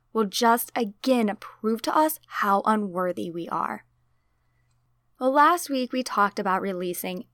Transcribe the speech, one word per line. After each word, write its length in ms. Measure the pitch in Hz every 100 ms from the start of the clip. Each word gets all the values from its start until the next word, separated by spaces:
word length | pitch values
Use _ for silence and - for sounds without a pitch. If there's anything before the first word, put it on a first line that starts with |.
| _
will 120 | 220 208
just 460 | - 233 233 - -
again 640 | 226 - 262 254 214 202
prove 420 | - - 214 226
to 120 | - 311
us 240 | 311 - _
how 340 | - 208 196 -
unworthy 640 | 220 208 175 180 180 190
we 180 | 170 165
are. 360 | 165 - 214 - _ _ _ _ _ _ _ _ _ _ _ _ _
Well, 120 | 262
last 380 | 277 294 349 -
week 240 | 269 247
we 100 | 254
talked 360 | 254 - 202 -
about 220 | 196 185
releasing 640 | 196 185 180 175 190 185 -